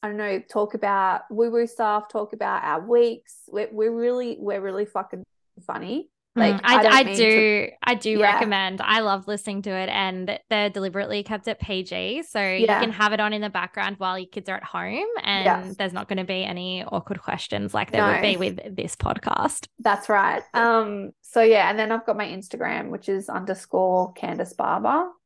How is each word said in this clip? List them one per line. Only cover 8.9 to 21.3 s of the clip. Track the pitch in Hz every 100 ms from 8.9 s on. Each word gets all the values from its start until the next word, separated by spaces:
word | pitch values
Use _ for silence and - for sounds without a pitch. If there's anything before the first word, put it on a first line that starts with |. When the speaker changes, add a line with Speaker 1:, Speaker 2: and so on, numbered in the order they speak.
| 220
Speaker 2:
love | 214 196 190
listening | 208 - 196
to | 202
it, | 185 185
and | - 190 185 185 - _
they're | 214 208
deliberately | 196 190 185 202 208
kept | 202 214 208
it | 220
P | - 190
G, | 185 185 180 254
so | 330 220
you | 196 185 220
Speaker 1:
Yeah. | 202
Speaker 2:
can | 233
have | 202 208
it | 214
on | 214
in | 214
the | 208
background | 196 180 - 196 196
while | 190 185
your | 185
kids | - 190
are | 190
at |
home, | 180 175 180 226 415 466
and | - 196 190
Speaker 1:
Yeah. | 180 185 190
Speaker 2:
there's | 196
not | 180 -
gonna | 190 185
be | 185
any | 190 180 180 185
awkward | - 190 - 190
questions | - - - 104 104
like | - 104
there | 110 104
would | -
Speaker 1:
No. |
Speaker 2:
be | 208 185
with | 180 92 - 190
this | 170 -
podcast. | - - - - - - - _
Speaker 1:
That's | 226 202 -
right. | 208 196 - -
Um, | - 233 226 214 208 190 -
so | -